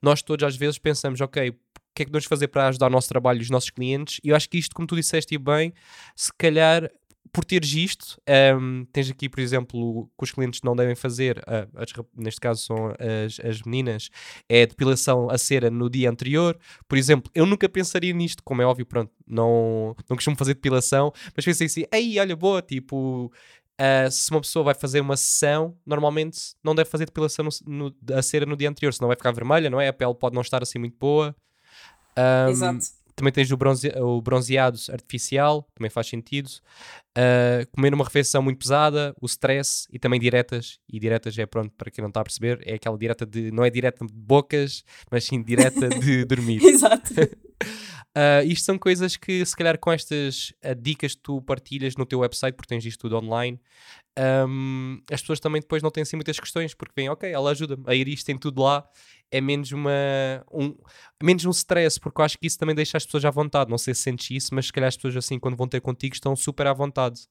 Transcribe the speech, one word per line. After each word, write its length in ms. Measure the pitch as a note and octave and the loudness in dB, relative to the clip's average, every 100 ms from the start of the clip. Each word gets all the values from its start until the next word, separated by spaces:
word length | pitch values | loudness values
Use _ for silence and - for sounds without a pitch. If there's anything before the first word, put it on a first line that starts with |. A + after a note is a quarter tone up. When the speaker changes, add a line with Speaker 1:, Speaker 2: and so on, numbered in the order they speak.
Speaker 1:
nós 200 | C#3+ D3+ | 4 2
todos 240 | - D3+ D3 | 0 -2 -2
às 100 | B2+ | 0
vezes 220 | D3 C#3+ | -4 -2
pensamos, 420 | D3+ D3 C#3+ B2+ | -2 -2 -2 -4
"Ok, 280 | C3+ - B2+ | -4 -2 -4
o 40 | A#2+ _ - _ - | -6 _ -20 _ -10
que 80 | |
é 20 | C#3+ | -4
que 60 | |
podemos 140 | D3+ - | -4 -2
fazer 240 | D3+ C#3 | -2 0
para 180 | - C3+ | 2 0
ajudar 200 | C3 C3 | 2 4
o 40 | |
nosso 180 | B2+ B2+ | 2 2
trabalho 300 | C3+ B2 B2 | 0 2 0
e 20 | |
os 80 | A#2 | 0
nossos 200 | B2+ - | -2 -2
clientes?" 500 | - B2+ C3+ D3 - | -6 -4 -4 -6 -8
E 60 | D3 | 2
eu 60 | D3+ | 2
acho 140 | - | 2
que 80 | F3 | -4
isto, 180 | D#3 - | -4 -6
como 120 | E3+ | -4
tu 80 | E3+ | -2
disseste 380 | D3+ E3 D#3 | 0 -2 -4
e 40 | D3+ | -6
bem, 360 | C3+ D3+ D#3+ F3 _ - - - | 0 0 0 -6 _ -20 -20 -8
se 160 | - - | -8 0
calhar 520 | E3 D#3 D#3+ E3 D#3+ _ _ _ - | 2 6 6 4 0 _ _ _ -8
por 140 | - - | -6 0
teres 260 | F#3 D3 | 0 0
isto, 460 | D3+ F3+ - - - - C3+ C3+ C3 | 0 -2 -4 -12 -16 4 6 8 6
hum, 280 | B2+ B2+ B2+ | 0 -6 -6
tens 160 | - C3+ | -4 -4
aqui, 180 | C3 C#3 | -4 -8
por 100 | C3+ | -4
exemplo, 720 | B2+ C3 B2 A#2+ A#2 A2+ G#2+ _ | -2 -2 -2 -4 -4 -4 -10 _
que 60 | |
os 80 | C3 | -10
clientes 300 | - B2+ A#2+ | -4 -4 -2
não 120 | B2 A#2+ | -2 0
devem 200 | B2 A#2+ | 0 -2
fazer, 480 | C3 A#2+ C3 A#2+ - | -6 -2 -2 -2 -4
ah, 220 | A2 G#2 D3 | -6 -6 -12
as 160 | A2+ | -12
rap-, 180 | - A2+ A2+ | -12 -16 -10
neste 240 | A2 - | -10 -6
caso 220 | B2 A2+ - | -4 -4 -4
são 220 | A2+ A2 - | -4 -4 -6
as, 420 | A#2 A2 G#2+ G#2+ A#2 | -4 -4 -4 -6 -6
as 160 | G#2+ | -6
meninas, 480 | A2 B2 B2+ G#2+ - - - - _ | -4 -4 -2 -4 -8 -18 -20 -20 _
é 180 | A#2 A#2 | 6 6
depilação 640 | - C3 C3 - B2+ A#2+ | 4 2 2 2 2 2
a 80 | B2 | -2
cera 320 | - C3+ A#2 | 0 2 2
no 220 | A#2 A#2+ | 0 -2
dia 180 | B2+ B2+ | 0 0
anterior. 480 | A#2 B2+ D3 F3 E3+ - - _ | 0 -2 0 0 -2 -10 -20 _
Por 100 | C3+ | 0
exemplo, 320 | C3 D3 - - | 6 4 4 2
eu 100 | E3 | 4
nunca 240 | G3+ F#3+ | 4 2
pensaria 420 | F#3 F3+ F#3 F3+ E3+ | 0 -2 -2 0 0
nisto, 260 | E3+ - | -2 -4
como 200 | - B2+ | -6 2
é 20 | B2 | 2
óbvio, 180 | B2 | 2
pronto, 280 | A#2+ A#2+ A2 _ _ | -2 -4 -4 _ _
não, 680 | A2+ A#2 A#2 A2+ A2+ A2 A2+ - | 0 2 4 2 -2 -6 -10 -8
não 60 | B2+ | -4
costumo 180 | - C#3+ | -2 -2
fazer 200 | C3+ C3+ | -2 -2
depilação, 580 | C#3+ C3 B2+ C#3 C#3+ - - - | 0 0 2 2 0 -2 -14 -6
mas 100 | D#3+ | -2
pensei 220 | E3+ D#3+ | -2 -2
assim, 160 | E3 D#3+ | -4 -2
"Ei, 260 | A3 A#3 G#3 | 0 0 0
olha, 160 | G3 E3 | -2 0
boa, 280 | F#3 F#3+ | 0 0
tipo, 680 | F3 C3+ C3 C#3 C3 B2+ B2 _ - - _ _ | -2 -8 -6 -4 -4 -4 -8 _ -20 -20 _ _
ah, 320 | C3+ C3+ C3 | 4 4 4
se 220 | C3 - | 0 0
uma 100 | D#3 | -2
pessoa 240 | C#3+ E3 D3 | -2 0 0
vai 80 | |
fazer 260 | - C#3+ C#3 | 0 0 0
uma 160 | C#3 C#3 | 0 -2
sessão, 600 | - - D3 D3 E3 E3+ - | 0 2 2 2 -2 -6 -4
normalmente 680 | D3 D3 D3+ D#3 - - - | 0 0 0 -4 -6 -14 -6
não 100 | D#3 | 0
deve 160 | D#3 D#3+ | 2 2
fazer 160 | D3+ D#3+ | 0 -4
depilação 400 | - D#3 - D3+ | -2 -2 -2 -6
no, 60 | C#3+ - C#3+ C#3+ C3+ A2+ | -6 -10 -8 -8 -10 -4
no, 80 | C3+ | -2
a 80 | |
cera 240 | C3 D#3 C#3+ | 0 0 -2
no 100 | D3 | -2
dia 100 | C#3+ | -2
anterior, 240 | C#3+ D3 | 0 -2
senão 160 | B2 B2 | 0 0
vai 80 | B2 | 0
ficar 160 | B2+ | 0
vermelha, 380 | A#2 A#2 D#3 D#3 | -2 2 2 2
não 100 | B2+ | 0
é? 80 | C#3 | 0
A 60 | |
pele 220 | C3 B2+ B2 | 0 -2 0
pode 180 | B2+ | -2
não 80 | B2 | 0
estar 220 | B2 C3 | -2 -4
assim 160 | B2 B2 | -4 -6
muito 180 | A#2+ A#2+ | -8 -4
boa." 360 | C3+ D3 D3+ C#3+ _ _ _ - - _ _ - | 2 2 2 -4 _ _ _ -20 -20 _ _ 2
Ahm, 320 | B2+ C3 C3 | 4 6 4
Speaker 2:
Exato. 360 | B2+ B2 B2 - _ _ - | 2 0 -2 -8 _ _ -2
Speaker 1:
também 160 | C#3 | 0
tens 180 | C3+ C3 | 2 0
o 60 | C3+ | 2
bronze-, 340 | C3+ C3 C#3 C3 | 2 2 -2 -2
o 220 | B2 A#2+ | 0 0
bronzeado 560 | A2+ B2+ A#2+ C3 C3 A#2+ - | 2 0 2 2 2 0 -10
artificial, 760 | C3 - B2+ - C3 D3 D3+ D3 _ | -12 -10 -8 -2 2 2 2 -4 _
também 140 | A2+ | -6
faz 180 | A#2 A2+ | -4 -6
sentido. 420 | A#2 A#2 C#3 C3+ - _ - - - _ - | -8 -6 -8 -8 -14 _ -20 -20 -20 _ 2
Ah, 500 | B2 B2 B2 B2 A#2+ | 4 6 4 2 -2
comer 220 | - C#3 | 2 2
uma 100 | C#3+ C3+ | 2 0
refeição 360 | C#3+ C3+ C#3+ | 0 2 2
muito 180 | C3+ C3 | 0 -2
pesada, 540 | B2+ C#3 D3+ D3 D3 C#3 | 0 2 4 2 -4 -6
o 40 | B2+ | -8
stress 600 | - C3 C3+ C#3+ - - | -2 0 0 0 -4 -8
e 80 | B2 | -4
também 200 | B2+ B2 | 0 2
diretas. 600 | A#2+ B2 A#2+ A#2+ A#2 - _ | 4 2 2 -4 -8 -18 _
E 80 | A2 | -6
diretas 380 | A2 A2+ A2+ G#2+ | -2 -2 -2 -8
é, 80 | G#2+ | -6
pronto, 260 | A2+ G#2+ _ | -4 -6 _
para 140 | - | -16
quem 100 | - | -10
não 80 | G#2+ | -6
está 120 | G2+ | -4
a 20 | |
perceber, 380 | G#2+ - A2+ A#2+ F#2+ | -6 -4 -4 -4 -6
é 100 | A2 | -8
aquela 220 | - A2 | -6 -4
dieta 280 | A2+ A#2 A2 | -4 -4 -6
de, 260 | G#2+ A2+ | -6 -4
não 120 | A2 | 2
é 60 | B2 | 2
dieta 360 | A#2 B2 - A2+ | 2 -2 -2 -12
de 80 | |
bocas, 720 | A2 G#2+ C#3 C#3+ D3+ C#3+ - _ - - | -14 4 4 4 -2 -2 -6 _ -20 -4
mas 140 | B2 - | -4 -2
sim 160 | C3 | -6
dieta 480 | A2+ A#2 C3 F#3 B2+ | -2 4 4 4 -2
de 340 | B2 C3 C3 | 0 2 2
Speaker 2:
<laughs> 20 | A#2+ | 2
Speaker 1:
dormir. 380 | B2 A#2 A2 | 0 2 8
Speaker 2:
Exato. 500 | E4+ - B3 A3 - | 10 10 6 4 2
Speaker 1:
<laughs> 360 | A#3 D#3 - - _ - A3 - E3+ - - | 2 0 0 -20 _ -10 -10 -16 -20 -8 2
Ah, 280 | D3 C#3+ | 6 6
isto 220 | C#3+ E3+ - | 4 0 0
são 120 | F#3+ | 0
coisas 380 | F#3 F#3 F#3 - | 2 2 0 -4
que, 300 | - F#3 F3+ | -4 -2 -2
se 100 | - | 0
calhar, 220 | E3+ D#3+ | 0 2
com 140 | - | 2
estas, 600 | E3 - D3+ C#3 C3 - - | 0 0 -4 -2 -4 -10 -10
ah, 100 | C#3 | -8
dicas 400 | B2 B2 D3+ C#3+ | -6 -4 -4 -4
que 80 | - | -6
tu 200 | - C#3+ | -6 -8
partilhas 540 | C3 C3+ - C#3 C3+ B2 | -4 -6 -4 -6 -6 -2
no 100 | B2+ | -2
teu 140 | B2+ | 2
website, 360 | B2 - C3+ B2+ | 0 0 -4 -4
porque 120 | - | -6
tens 160 | A#2 | -6
isto 180 | A2+ A2 | -6 -8
tudo 140 | A#2 A2+ | -2 -2
online, 420 | A2 A#2 B2 B2 _ _ - - _ - | 0 -2 -2 -6 _ _ -20 -20 _ -2
ahm, 800 | C3 C3+ C3 C3+ C3+ C3 C3 C3 - | 2 4 2 0 -4 -4 -6 -10 -8
as 100 | C#3+ | -10
pessoas 180 | - D#3 | -6 -4
também 220 | D#3 D3+ | -2 -4
depois 220 | D3 D#3 | -4 -2
não 80 | D#3 | -2
têm 100 | D#3 | -4
assim 140 | D#3 D#3+ | -6 -6
muitas 240 | D3+ D3+ | -6 -8
questões, 340 | - - D#3+ | -6 -6 -6
porque 200 | - - - | -10 -12 -6
veem, 140 | C3+ | -6
"Ok, 200 | D3+ F#3+ | -4 -6
ela 200 | D3+ C#3+ | -2 -2
ajuda-me 320 | C#3+ D3+ C3+ B2+ | -2 -4 -8 0
a 60 | |
ir 140 | B2+ C3 | 0 0
isto, 180 | C#3+ - | -6 -6
tem 120 | C3 | -6
tudo 260 | D3 C3 | -6 2
lá", 200 | C3+ C#3+ C#3+ _ - _ _ | 2 2 -2 _ -20 _ _
é 80 | C3+ | -4
menos 320 | C3+ C#3+ C3+ | -2 -2 -4
uma, 200 | C#3 C#3+ C#3+ C#3 C3+ C3 C3 - | -6 -2 0 0 -2 -2 -6 -10
um, 240 | - C#3+ D3 _ - - _ | -6 -6 -6 _ -20 -20 _
menos 240 | E3 F3+ E3+ | 2 2 2
um 60 | |
stress, 480 | F3+ - F3 E3 - | -2 0 2 2 0
porque 200 | - - | -8 0
eu 60 | D#3 | 0
acho 120 | - | 0
que 80 | E3 | -6
isso 100 | - | -4
também 180 | D#3 D3+ | -2 -2
deixa 220 | D3+ D#3+ | -2 -4
as 80 | - | -4
pessoas 180 | D3+ D3 | -2 0
à 40 | |
vontade. 400 | C#3 D3+ C#3+ B2+ | 0 -2 0 0
Não 80 | A#2 | -2
sei 160 | - | -4
se 80 | B2 | -4
sentes 300 | - A#2+ - | -4 -6 -6
isso, 240 | C3 - C3+ | -6 -4 -4
mas 100 | B2+ | -4
se 60 | |
calhar 140 | - C3 | -2 -2
as 80 | B2+ | -2
pessoas 200 | C3+ B2+ | -6 -4
assim, 200 | - C3 | -6 -6
quando 160 | C3 B2 | -6 -4
vão 120 | B2 | -4
ter 120 | B2+ | -4
contigo, 360 | B2+ B2 C3+ - | -6 -6 -6 -6
estão 200 | C#3 C3+ | -4 -2
super 300 | - C#3+ C#3+ | -4 -2 0
à 60 | |
vontade. 480 | C3+ C#3+ C3+ B2+ A#2 - | 0 -2 0 -2 -4 -20